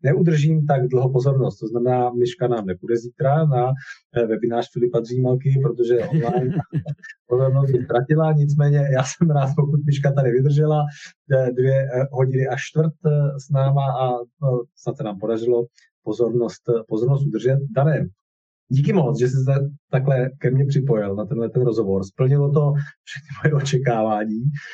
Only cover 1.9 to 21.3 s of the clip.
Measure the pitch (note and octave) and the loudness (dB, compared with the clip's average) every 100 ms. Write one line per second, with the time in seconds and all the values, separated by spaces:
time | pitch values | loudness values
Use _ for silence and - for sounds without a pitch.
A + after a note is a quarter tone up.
1.9 | B2 A#2+ A#2+ B2 - B2 A#2 F#2+ F2+ G#2 | 0 0 0 -2 0 -2 -2 -4 -8 -2
2.9 | A#2 A#2+ - C#3 D3+ D#3+ B2+ B2+ C3+ - | -4 -4 -2 0 2 2 2 0 -2 -8
3.9 | - _ A#2 A#2 G#2+ A#2 A#2 A#2+ A#2+ A#2+ | -20 _ -2 0 0 -2 -2 -4 -2 0
4.9 | A#2 A#2 B2+ B2+ B2+ C#3 C3+ B2 A#2 A#2 | 0 -2 -2 0 0 2 2 0 0 2
5.9 | B2 A2 D#3 A#2 - B2+ F3+ - D3+ - | 2 0 -2 0 0 -2 -4 -4 -6 -6
6.9 | C#3+ - - - B2 C3+ C3+ C3+ B2+ A#2 | -12 -14 -16 -4 0 2 2 2 0 0
7.9 | A#2+ C3+ D#3 D#3 D3+ D3 D3 C#3+ C#3+ C3+ | -2 2 2 2 2 2 2 2 2 2
8.9 | C3 C3+ - E3 D3 C3+ C#3+ C#3+ D3 D3 | 0 -2 0 2 2 0 0 0 0 0
9.9 | C3+ C#3 C#3 B2+ B2 C#3+ C#3+ D3+ D3+ D3 | 0 2 2 2 2 2 2 2 2 -2
10.9 | - - _ - C3 B2+ B2 C3 C3+ C3+ | -6 -20 _ -2 0 0 0 2 2 0
11.9 | B2+ C3+ B2+ C3 C3 C3 B2+ - D#3 D#3+ | -2 -2 0 0 0 -2 -4 -4 0 -2
12.9 | D3+ D#3+ D3 C#3+ C#3+ - C#3 C3+ C#3 C#3 | 0 0 2 0 -4 -2 0 2 2 0
13.9 | B2 B2+ B2 A#2+ - C#3 B2 A#2 _ B2 | -2 -2 -2 -6 -6 -2 -2 -4 _ -10
14.9 | - A2 G2 G#2+ A2+ A#2 A#2+ A#2+ _ _ | -6 -6 -6 -4 -2 0 0 -2 _ _
15.9 | _ - G#2+ A#2 A#2+ A2+ - - A2+ - | _ -8 -2 0 0 -2 -6 -2 -2 -2
16.9 | A2 B2 C#3 C3 G#2+ A#2+ C3+ C#3 - D3+ | -2 0 0 0 -2 0 0 0 0 0
17.9 | C3 F3+ - _ _ _ _ - C3+ D#3+ | 0 -4 -10 _ _ _ _ -4 0 2
18.9 | G3 C3+ A2 B2+ C3 C3 C3+ C#3+ - - | 2 2 0 0 0 0 0 -2 -8 -4
19.9 | C3+ C3+ C3 C3 - C3+ C3+ C#3+ D3+ B2 | -2 0 0 -2 -2 0 0 2 0 0
20.9 | A2 G2+ G2+ G2+ | 0 0 -4 -4